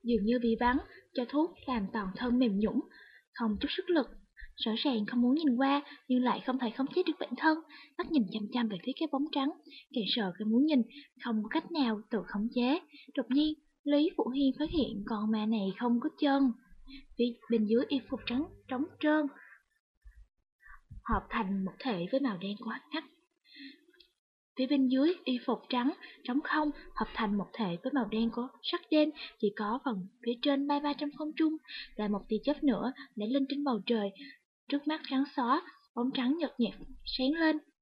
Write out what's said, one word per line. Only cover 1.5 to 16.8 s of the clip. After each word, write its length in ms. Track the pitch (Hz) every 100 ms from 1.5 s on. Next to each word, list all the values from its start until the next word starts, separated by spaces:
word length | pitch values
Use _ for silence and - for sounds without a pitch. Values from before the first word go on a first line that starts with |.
| - -
làm 200 | 247 196
toàn 160 | 226 190 190
thân 220 | 247 247
mềm 200 | 254 196
nhũn, 220 | 208 - - - - - _
không 220 | - 226 208
chút 80 | 285 -
sức 140 | -
lực. 160 | 339 240 - _ - - -
Rõ 160 | 233 226
ràng 300 | 302 233 208
không 140 | 247
muốn 140 | 240
nhìn 220 | 285 311 233
qua, 260 | 269 285 285 - _
nhưng 140 | 254
lại 200 | 247 - -
không 120 | 254
thể 120 | 226
khống 160 | 220 269
chế 80 | -
được 100 | 370 302
bản 100 | - 247
thân, 220 | 320 311 - - - -
mắt 120 | 349
nhìn 120 | 311 190
chăm 100 | 214 208
chăm 160 | 247 226
về 80 | 190 247
phía 60 | 269
cái 80 | 320
bóng 120 | 269 302
trắng, 180 | 302 269 330 - - -
càng 100 | 254 190
sợ 240 | - 196 175
càng 120 | 214
muốn 160 | 226 302
nhìn, 160 | 285 220 - - _
không 180 | 240 220
có 60 | 214
cách 240 | 320 320
nào 280 | 330 247 214 -
tự 80 | 214 -
khống 220 | 202 220
chế. 260 | 247 247 320 - - -
Đột 120 | - -
nhiên, 260 | 269 311 311 _ _
Lý 260 | 285 285 311 -
Vũ 120 | -
Hiên 240 | 262 269 262
phát 120 | 311
hiện 340 | 349 233 202 208
con 240 | 220 214
ma 160 | 220 214
này 260 | 220 190 185
không 220 | 247 240
có 80 | 302 -
chân, 320 | 285 277 269 226 _ -